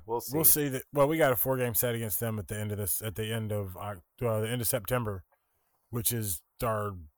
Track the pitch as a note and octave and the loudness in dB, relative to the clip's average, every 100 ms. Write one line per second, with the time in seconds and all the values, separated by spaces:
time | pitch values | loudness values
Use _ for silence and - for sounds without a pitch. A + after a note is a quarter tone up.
0 | - A#2 - D3 D#3 D3+ C#3+ C3 - C#3+ | -4 -4 -2 2 4 4 2 -4 -2 2
1 | C#3+ D#3+ C#3+ B2 C3 C3 B2 A2 B2 A#2 | 4 6 4 4 2 2 2 2 0 0
2 | A2 - A2+ G#2+ - G#2+ G#2 G#2 G2+ - | -2 -2 -2 -2 -4 -4 -4 -2 -2 -2
3 | A2 A2+ A2 A2+ G#2+ G#2 F#2+ F2+ G2+ F#2+ | -4 -4 -4 -2 -2 -2 -4 -6 -8 -10
4 | - - A#2+ G#2+ A2 B2 A2+ B2 G2 B2 | -14 -4 0 0 0 0 0 -2 0 -2
5 | G#2+ F#2+ - _ _ _ _ _ _ A#2 | -2 -6 -10 _ _ _ _ _ _ -4
6 | - A#2 G#2 F#2+ - - A#2 A2 G#2 F#2 | -2 0 -2 -4 -10 -4 -2 0 -2 -6
7 | D#2 | -14